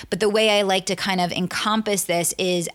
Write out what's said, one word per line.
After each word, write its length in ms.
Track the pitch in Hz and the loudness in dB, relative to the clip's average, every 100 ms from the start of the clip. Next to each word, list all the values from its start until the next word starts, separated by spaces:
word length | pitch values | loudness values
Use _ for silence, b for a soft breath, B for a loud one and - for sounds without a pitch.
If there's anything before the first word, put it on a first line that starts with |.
| - | -8
But 100 | 180 | -2
the 80 | 208 | 0
way 220 | 214 220 | 2 4
I 120 | 208 | 4
like 220 | 196 190 190 | 2 0 -2
to 100 | 185 | -4
kind 240 | 196 185 | 0 0
of 120 | 175 | 0
encompass 720 | - 180 - 214 220 214 196 | 0 -4 -2 -2 0 0 -2
this 300 | - 170 165 - | 0 0 -2 -2
is 300 | 185 180 165 | 0 0 -2